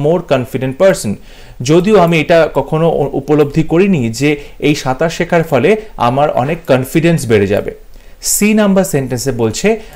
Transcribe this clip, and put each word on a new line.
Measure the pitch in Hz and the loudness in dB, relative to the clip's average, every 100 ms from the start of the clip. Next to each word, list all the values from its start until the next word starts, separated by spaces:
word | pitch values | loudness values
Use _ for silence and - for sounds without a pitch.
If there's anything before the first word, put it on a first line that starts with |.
| 147 | 0
more | 175 - | 0 0
confident | 131 120 123 131 127 | -2 -2 -6 -6 2
person, | 190 175 107 98 - - - - | 2 2 -4 -8 -12 -20 -20 -10
যদিও | 123 165 185 208 | 2 2 4 2
আমি | 170 165 | 4 2
এটা | 147 165 151 | 2 2 2
কখনো | - - 156 165 | 0 -2 0 0
উ-, | 139 139 | 0 -2
উপলব্ধি | 135 131 151 143 160 | -4 0 2 2 0
করিনি | 156 160 202 165 113 | 0 2 2 2 -2
যে | 113 147 143 - - | -2 -2 -2 -6 -4
এই | 147 | -2
সাঁতার | 151 131 131 127 | -2 -2 -2 -4
শেখার | - 170 170 | -4 -2 0
ফলে | 160 131 151 214 - - | 0 0 2 0 -2 -2
আমার | 123 131 151 | -2 2 0
অনেক | - 131 170 - | 0 -2 -4 0
confidence | 127 127 165 170 160 117 | 0 0 0 2 0 2
বেড়ে | 107 98 | 2 2
যাবে।" | 98 - - - - - - | 0 -4 -12 -20 -20 -20 -12
সি | - - 208 | -6 0 2
number | 220 208 196 | 2 2 2
সেন্টেন্সে | 185 143 127 123 135 | 0 -2 -2 -4 -4
বলছে, | 123 113 107 202 226 - | -2 -2 0 -2 -2 -6